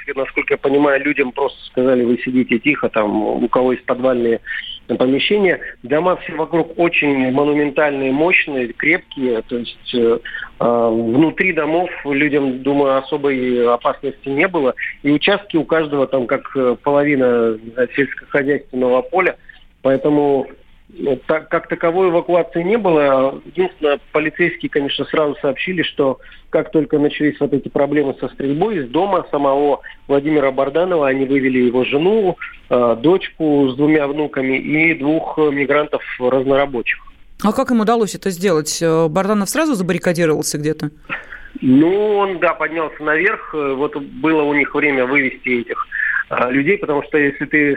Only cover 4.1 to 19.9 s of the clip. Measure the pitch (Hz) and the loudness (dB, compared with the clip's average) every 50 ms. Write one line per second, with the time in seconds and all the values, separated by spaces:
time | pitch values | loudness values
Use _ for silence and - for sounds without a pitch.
4.1 | 127 123 120 117 113 107 - - - - - - - - - - 120 - 127 131 | 0 2 2 0 0 -2 -4 -8 -10 -10 -10 -12 -14 -14 -8 -6 -2 0 2 2
5.1 | 135 139 - - 208 214 196 180 147 - - - - - - 117 139 156 175 185 | 2 2 2 2 2 2 2 2 0 0 -4 -14 -16 -14 -6 -2 0 0 2 0
6.1 | 175 170 - - 165 156 160 151 170 165 156 165 - - 170 170 170 - 156 147 | 0 -2 -4 -10 -6 -6 -6 -2 0 -2 -2 -2 0 0 0 2 2 2 2 2
7.1 | 139 135 131 127 127 143 143 147 147 147 147 147 135 170 151 147 139 139 135 131 | 2 2 2 2 2 2 2 2 2 2 0 0 0 2 0 2 0 0 -2 0
8.1 | 131 143 156 180 190 - - 160 143 131 123 113 117 - 143 147 170 185 - - | 2 2 2 2 2 0 0 -2 -2 -4 -4 -4 -4 -4 0 0 0 0 -2 -8
9.1 | - 143 131 127 117 110 113 - 127 120 117 - - - - - - 123 113 117 | -8 -4 -2 0 -2 -2 -4 -4 -6 -6 -6 -8 -12 -14 -12 -4 -2 2 2 2
10.1 | 117 - - - - - - - - - - 117 120 117 117 117 113 113 117 113 | 2 0 -2 -10 -12 -12 -12 -12 -6 -2 0 0 2 2 2 2 0 0 0 0
11.1 | 117 135 160 156 151 - 190 190 170 156 151 147 160 170 185 175 - - - 143 | 2 4 4 2 2 0 -2 0 0 -2 -2 0 0 0 0 -2 -6 -10 -6 -4
12.1 | 143 139 151 147 139 147 139 135 123 131 131 139 143 143 143 135 135 135 131 - | 0 0 0 2 2 0 0 0 -2 -2 -2 0 2 2 2 2 2 0 0 -2
13.1 | 156 143 139 143 135 127 127 127 123 120 120 120 120 120 - 143 127 - - 135 | -6 -2 0 0 0 0 0 0 0 2 2 2 2 2 0 -2 -2 -2 -6 -8
14.1 | 131 - - 135 139 143 170 196 180 165 135 123 - - - - - - - 143 | -8 -8 -8 -4 -2 0 0 0 0 0 0 0 -2 -2 -8 -10 -10 -4 0 0
15.1 | 147 147 - 196 202 196 - - - 160 139 - 165 160 160 147 143 143 131 131 | 0 2 2 0 0 0 -2 -2 -2 -2 0 2 0 0 0 0 0 -2 0 0
16.1 | - 135 123 110 - 131 - - - 139 131 123 120 117 - 147 143 143 147 147 | 0 -2 0 0 -2 -4 -4 -6 -4 0 0 0 0 0 0 0 2 2 2 2
17.1 | 147 135 127 123 120 117 113 113 110 110 113 117 113 127 123 120 - 143 135 - | 2 2 2 2 2 2 2 0 0 -4 -8 -10 -2 -2 -2 -2 0 -2 -2 -2
18.1 | - - - - - 143 135 139 143 131 - - - 127 127 127 123 127 123 - | -4 -12 -12 -4 -2 -2 0 0 -2 -2 -4 -6 -4 -2 0 2 2 2 0 0
19.1 | 170 185 180 160 123 - - - - - - - _ _ - 135 | -2 0 0 0 -2 -4 -14 -20 -20 -20 -20 -20 _ _ 0 0